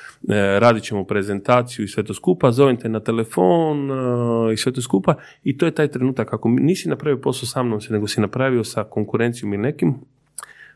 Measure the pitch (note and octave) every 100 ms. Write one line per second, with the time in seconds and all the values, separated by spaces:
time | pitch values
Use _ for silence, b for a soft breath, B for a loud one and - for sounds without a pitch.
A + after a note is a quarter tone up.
0 | B B - G#2 G2 G2 A#2 A2+ - G#2
1 | F#2 G#2 G2 G2 - B2 B2 - G2+ -
2 | G#2 G#2 - F3 C3 A#2+ C#3 B2 A2+ A2
3 | G#2+ A#2 A2+ - F#3 E3+ D#3+ D3 C#3 C3+
4 | B2+ A#2+ A#2+ A#2 A2+ A2 - B2+ A#2+ G3
5 | F#3+ D#3 B B - B2+ E3+ D#3+ D3 C#3+
6 | B2+ B2+ G#2+ A2+ A2+ B2 C#3 F#3 E3+ C#3+
7 | D3+ C3+ C#3 B2+ A#2+ - B2 G#2+ - G#2+
8 | G#2 - G#2 B2 C3 B2 G#2+ - G#2 -
9 | G#2 - A#2 A#2+ G#2 G2+ A#2 D3+ E3 C#3
10 | - _ _ - B B B